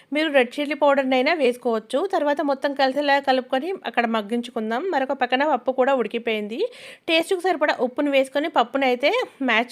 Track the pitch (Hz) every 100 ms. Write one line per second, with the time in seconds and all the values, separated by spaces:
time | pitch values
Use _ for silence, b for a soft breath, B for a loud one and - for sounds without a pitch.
0 | B 285 320 277 247 285 294 294 285 277
1 | 262 262 262 339 247 240 247 220 214 262
2 | 381 349 294 294 294 269 294 277 269 262
3 | 294 277 277 262 254 262 320 392 - 233
4 | 233 226 202 240 240 - 220 233 381 311
5 | 262 277 254 254 294 262 - 262 254 269
6 | 208 233 226 214 208 233 480 B B B
7 | - 330 330 370 370 330 302 - 240 247
8 | 294 277 269 285 320 330 240 277 269 247
9 | 285 453 466 - 262 220 240